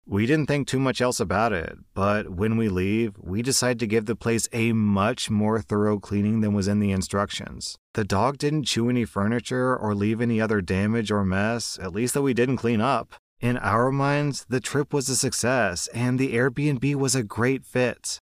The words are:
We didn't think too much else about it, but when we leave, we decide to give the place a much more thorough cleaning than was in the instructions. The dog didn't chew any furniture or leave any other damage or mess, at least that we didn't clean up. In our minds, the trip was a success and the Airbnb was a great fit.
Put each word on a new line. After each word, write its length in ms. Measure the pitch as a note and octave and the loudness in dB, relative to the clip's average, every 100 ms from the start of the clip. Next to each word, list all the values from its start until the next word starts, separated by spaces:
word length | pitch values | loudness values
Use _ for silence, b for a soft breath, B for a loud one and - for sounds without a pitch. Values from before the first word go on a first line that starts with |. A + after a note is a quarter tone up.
| - | -4
We 180 | G2 A2+ | 0 2
didn't 220 | D#3 C#3+ | 2 2
think 200 | C#3+ C3+ | 0 0
too 120 | C3 | 0
much 220 | C3+ A#2+ | 0 0
else 180 | B2 A#2+ | 0 0
about 340 | G2 F#2+ A2+ | 0 2 2
it, 240 | F#2+ D#2+ - - | 0 -4 -10 -12
but 360 | - G2 G#2 D#2+ | -2 0 0 -2
when 280 | F2 A2 A2+ | -2 0 2
we 100 | A2+ | 2
leave, 460 | F2+ F#2+ A2 A#2 G2 | 2 2 2 0 -4
we 240 | F2 F#2+ | -6 -2
decide 340 | A#2+ C3 B2 A#2+ | 0 0 0 0
to 80 | A#2 | 0
give 200 | A2+ A2 | 0 0
the 80 | A2 | -2
place 340 | A#2 A2+ - | 0 -2 -2
a 220 | A#2 A2+ | 0 2
much 560 | A2+ G#2+ G2+ G#2 B2 - | 2 4 4 2 -2 -2
more 320 | A2 G#2+ A2 | 0 0 0
thorough 380 | - G#2 G#2 G#2 | -2 0 2 0
cleaning 420 | - G2+ G2+ A2+ | -2 0 2 2
than 140 | G#2+ G#2 | 2 2
was 120 | F#2+ | 2
in 120 | G#2 | 2
the 120 | G#2 | 2
instructions. 840 | F#2+ F2+ G2+ G#2 - - - - - _ | 0 0 -2 -2 -6 -10 -10 -12 -12 _
The 100 | - | -6
dog 360 | G2 G2 A#2+ - | 0 2 0 0
didn't 240 | D3 D3+ | -2 0
chew 260 | B2 - A#2 | -2 0 0
any 160 | B2 A2 | 0 -2
furniture 720 | - G2+ A#2+ - B2+ B2+ B2+ | -2 0 -2 -2 -2 0 0
or 160 | G#2+ | 0
leave 260 | G#2 G#2 A2 | 0 0 0
any 220 | A#2+ A2 | 0 0
other 200 | A2 G#2+ | 2 0
damage 500 | F2 F#2+ G#2 A#2 G#2 | 0 0 2 0 0
or 120 | G#2 | 0
mess, 540 | G2 F#2 G#2+ A#2 - - | 2 0 0 -2 -6 -8
at 140 | F#2 | -6
least 220 | F2+ B2 C#3+ | -2 -2 0
that 80 | |
we 100 | C#3 | 2
didn't 240 | A#2 B2+ B2+ | 2 2 0
clean 240 | A#2 A2+ | 0 2
up. 320 | A#2+ B2+ - - _ _ | 2 0 -4 -14 _ _
In 180 | A#2+ B2 | -2 0
our 340 | G2+ G#2+ B2+ | 2 2 2
minds, 540 | C#3 C#3 C#3+ D3 B2+ - | 2 0 0 0 -4 -4
the 100 | B2 | -4
trip 320 | - C#3 D3 | -2 -2 0
was 160 | D3 C3+ | -2 -2
a 60 | B2+ | -2
success 720 | C3 - A#2 C3 G#2+ F2 - | -2 -2 0 2 0 -2 -6
and 240 | A2+ B2 B2+ | -2 0 0
the 160 | C3+ | 0
Airbnb 640 | A#2 C3 B2 D3 C3+ C#3 C#3+ | 2 0 0 -2 0 0 0
was 180 | C3+ | 0
a 100 | C3 | 0
great 400 | G#2 - A#2+ C3+ - | -2 -2 0 0 -2
fit. 540 | B2+ B2 - - - - | 0 0 -2 -8 -10 -12